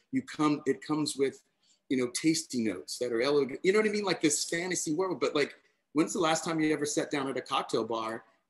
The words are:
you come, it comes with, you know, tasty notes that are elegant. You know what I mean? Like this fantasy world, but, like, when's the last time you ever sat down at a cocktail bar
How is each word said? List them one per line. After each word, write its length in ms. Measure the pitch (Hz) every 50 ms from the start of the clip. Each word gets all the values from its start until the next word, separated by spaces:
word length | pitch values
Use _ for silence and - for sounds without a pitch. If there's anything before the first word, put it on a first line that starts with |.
| _ _ -
you 80 | 131
come, 400 | 127 - - - 151 151 147 143 -
it 160 | 135 135 135
comes 360 | - - 151 147 151 135 -
with, 260 | 131 139 131 123 - _ _ _ _ _ _ _ _ _ -
you 80 | 139
know, 120 | 127 123 120 -
tasty 480 | - - 160 160 156 - - - 120 113
notes 340 | 110 90 90 - - - -
that 120 | 123 123
are 100 | 117 113
elegant. 380 | 123 143 147 147 135 120 139 -
You 120 | - 180 196
know 60 | 214
what 100 | 214 214
I 20 |
mean? 140 | 202 208 208
Like 160 | 190 170 -
this 240 | - 151 147 - -
fantasy 480 | - 170 170 175 185 180 - - 170 151
world, 240 | 160 190 185 170 127
but, 160 | 139 127 -
like, 180 | 147 135 - - - _ _ _ _ _ _ -
when's 200 | 143 170 - -
the 60 | 233
last 260 | 170 156 160 160 -
time 160 | 170 165 160
you 120 | 156 151 151
ever 120 | 143 147
sat 260 | 147 - - - -
down 160 | - 143 135
at 80 | 135 127
a 40 | 127
cocktail 420 | - - 135 151 190 - - 123 110
bar 400 | 110 117 113 110 113 113 117 - _ _ _ _ -